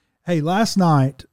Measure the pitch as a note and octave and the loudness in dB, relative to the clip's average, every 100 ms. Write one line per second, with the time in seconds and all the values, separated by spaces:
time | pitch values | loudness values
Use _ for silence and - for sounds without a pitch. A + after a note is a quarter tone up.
0 | _ _ - E3+ D3+ F#3+ A3+ G3 F3 D3 | _ _ -6 -4 -2 -2 -2 0 2 2
1 | C3+ - - | 0 -4 -18